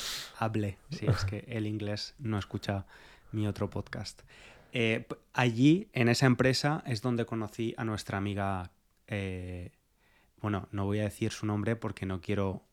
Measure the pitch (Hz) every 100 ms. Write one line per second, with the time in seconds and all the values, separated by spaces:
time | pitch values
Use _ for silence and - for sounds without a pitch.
0 | - - - - 113 110 101 90 - 165
1 | - 101 98 107 - 113 107 107 104 104
2 | - - 113 104 - 104 - 98 - -
3 | - - - 110 107 98 101 101 - -
4 | 104 - - - - - - 127 113 113
5 | - - _ - 123 113 143 180 220 -
6 | 117 120 135 123 127 123 147 156 - 107
7 | 123 117 113 113 107 - 113 - 113 104
8 | - 101 101 98 98 92 90 - _ _
9 | - 104 95 92 90 90 90 - _ _
10 | _ _ _ _ 107 98 - 101 98 104
11 | 104 - 110 - 107 104 101 113 107 -
12 | 95 90 - 101 98 92 -